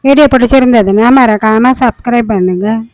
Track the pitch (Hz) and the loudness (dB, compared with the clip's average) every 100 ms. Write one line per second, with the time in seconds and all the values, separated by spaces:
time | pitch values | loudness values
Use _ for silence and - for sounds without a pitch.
0 | 269 277 294 254 240 269 254 240 196 202 | 2 2 2 2 2 2 2 0 0 0
1 | 233 269 240 208 220 220 247 254 247 - | 2 2 2 0 -2 0 0 0 -4 -4
2 | - 240 220 202 185 180 208 226 226 | -4 -4 -2 -2 -2 -2 -4 -6 -8